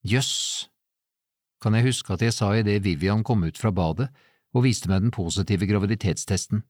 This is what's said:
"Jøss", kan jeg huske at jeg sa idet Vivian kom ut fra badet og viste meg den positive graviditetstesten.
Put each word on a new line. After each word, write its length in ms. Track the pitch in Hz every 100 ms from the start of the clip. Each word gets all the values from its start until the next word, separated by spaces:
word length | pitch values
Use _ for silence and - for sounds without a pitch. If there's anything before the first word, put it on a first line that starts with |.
| -
"Jøss", 600 | 120 131 - - - - _ _ _ _ _ _ _ _ _
kan 120 | 113
jeg 120 | 110 127
huske 240 | 127 -
at 100 | 92
jeg 120 | 117
sa 160 | - 101
idet 280 | 110 104 104
Vivian 400 | 98 76 92 107 110
kom 160 | 117
ut 140 | 82 -
fra 140 | 110
badet 320 | 92 82 78 131 _ _ _ _
og 80 | 123
viste 260 | 127 107 -
meg 140 | 95
den 100 | 113
positive 540 | 113 85 98 95 98 98
graviditetstesten. 920 | 104 101 107 95 78 - 95 - 107